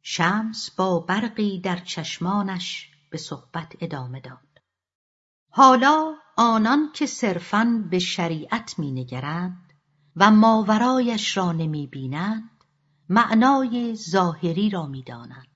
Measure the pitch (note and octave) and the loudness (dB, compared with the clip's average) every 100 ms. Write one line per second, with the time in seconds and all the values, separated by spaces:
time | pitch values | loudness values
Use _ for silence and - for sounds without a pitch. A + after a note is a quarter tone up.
0 | - - E3+ G#3 A3 A3 - - F#3+ F3 | -10 -2 0 0 -4 -8 -10 -2 0 0
1 | E3+ G3 A#3 - G#3 F#3+ F#3 F3 - - | -2 -2 -2 -2 -4 -4 -6 -6 -8 -10
2 | D#3+ - F3 G3+ G3 F3+ - - - _ | -10 -6 -2 -2 -4 -6 -8 -12 -14 _
3 | _ D#3 - C#3 _ E3 D#3+ - E3 D3 | _ -12 -10 -14 _ -12 -12 -12 -10 -8
4 | B2+ C3 B2+ B2+ _ _ _ _ _ _ | -10 -14 -16 -20 _ _ _ _ _ _
5 | _ _ _ _ _ - C4 B3+ C4+ D#4 | _ _ _ _ _ 6 8 8 4 2
6 | D#4+ D4+ _ - A#3 A3 A3 D4 D4+ - | -2 -8 _ 0 2 2 2 2 0 -4
7 | D4+ - A3 F3 - G#3 A#3 A#3 F3+ F3+ | -6 -2 -2 -4 -2 0 2 0 -2 -2
8 | F3+ - E3 D#3+ D3+ A#3 A3+ - C#3+ C3 | -2 -4 -4 -4 -4 -8 -6 -8 -6 -6
9 | B2 B2+ C#3 E3 F3+ F3+ _ _ _ _ | -8 -8 -6 -6 -6 -8 _ _ _ _
10 | _ E3 G3+ G#3+ A3+ A3 G#3 G#3+ B3 C4 | _ 4 6 8 8 6 4 2 4 2
11 | A#3+ A3 - G3 F3+ E3 D#3+ D3+ C#3 C#3+ | 0 -2 -4 -2 -2 -2 -4 -4 -8 -10
12 | C3 D3 G3 A3 A3+ _ _ _ _ _ | -8 -6 -4 -6 -10 _ _ _ _ _
13 | - G3+ B3+ A3 B3+ C#4 C4 A#3+ A#3+ A3 | 0 2 4 4 6 4 2 -2 -4 -6
14 | E3 F#3+ F3 D#3 F3 E3 G#3+ F#3+ D3+ C3+ | -2 2 2 0 -4 0 -2 -2 -8 -10
15 | B2+ A#2+ A#2+ B2+ C3 | -12 -16 -16 -20 -20